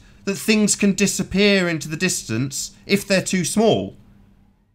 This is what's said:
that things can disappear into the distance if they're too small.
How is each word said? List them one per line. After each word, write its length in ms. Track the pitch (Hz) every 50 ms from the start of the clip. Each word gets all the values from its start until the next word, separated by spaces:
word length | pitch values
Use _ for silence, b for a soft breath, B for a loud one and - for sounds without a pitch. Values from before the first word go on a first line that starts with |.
| b b b b b
that 120 | - 196
things 380 | - - - 220 214 208 196 -
can 200 | - - 202 190
disappear 760 | - 202 185 - - 180 - - 185 208 208 202 196 180 175
into 200 | 170 156 - 156
the 80 | 156 151
distance 760 | 185 180 180 - - - 110 110 131 139 135 - - - - b b
if 200 | b - 196 -
they're 140 | - 202 185
too 240 | - - - 185 170
small. 500 | - - 202 220 220 151 101 95 95 - - - - - - - _ _ _ _ _ _ _ _ _ _